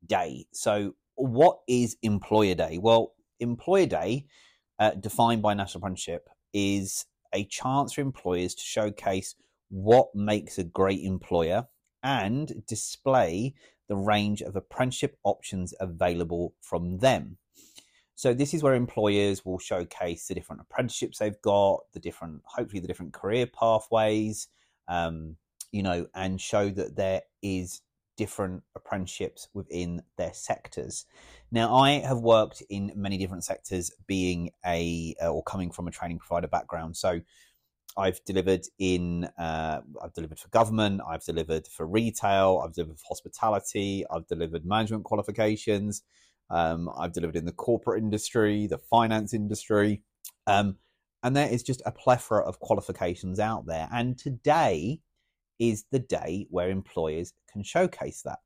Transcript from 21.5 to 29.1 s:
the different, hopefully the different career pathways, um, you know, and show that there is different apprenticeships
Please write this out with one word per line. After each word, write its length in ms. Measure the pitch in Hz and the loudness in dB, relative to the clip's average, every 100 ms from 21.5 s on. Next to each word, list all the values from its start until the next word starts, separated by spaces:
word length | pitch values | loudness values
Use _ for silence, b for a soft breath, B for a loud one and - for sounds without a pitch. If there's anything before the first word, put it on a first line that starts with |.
| 101 98 95 - | 6 6 4 -2
the 80 | - | -12
different, 400 | 87 - 85 76 - | -12 -10 -12 -14 -12
hopefully 340 | - 120 101 | -6 -6 -6
the 80 | 82 | -8
different 240 | 85 82 | -10 -10
career 340 | - 98 117 139 | -8 0 0 0
pathways, 1000 | - 113 110 - 113 110 107 110 107 - _ _ _ - | 2 4 4 4 2 4 2 0 -4 -12 _ _ _ -6
um, 480 | 87 82 82 80 80 _ _ - | -2 -2 -4 -10 -14 _ _ -8
you 100 | 104 | -4
know, 240 | 95 87 87 | 0 -2 -4
and 260 | - 95 92 | -6 -4 -4
show 300 | - 104 101 | 0 2 2
that 260 | 95 73 71 | 0 -6 -2
there 240 | 95 95 - _ | 0 0 -4 _
is 400 | 101 95 92 - _ _ _ - | -4 -4 -4 -12 _ _ _ -8
different 460 | 104 - 98 92 - | -6 -4 -6 -6 -12
apprenticeships 720 | - - 104 90 | -20 -8 -6 -6